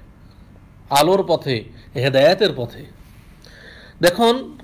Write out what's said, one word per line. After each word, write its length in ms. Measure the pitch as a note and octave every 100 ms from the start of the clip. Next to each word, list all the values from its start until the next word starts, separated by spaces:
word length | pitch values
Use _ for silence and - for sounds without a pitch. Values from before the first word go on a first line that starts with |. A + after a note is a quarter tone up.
| - - - - - - - - -
আলোর 340 | C#3 D#3 G3 E3+
পথে, 380 | D#3 C#3+ A#2 - - -
হেদায়েতের 560 | C3+ C3+ C3 D3 F#3+ G3+ B2+
পথে। 300 | A#2 - - - - - - - - - - - - -
দেখুন 560 | F3 F3 A#3 B3+ - -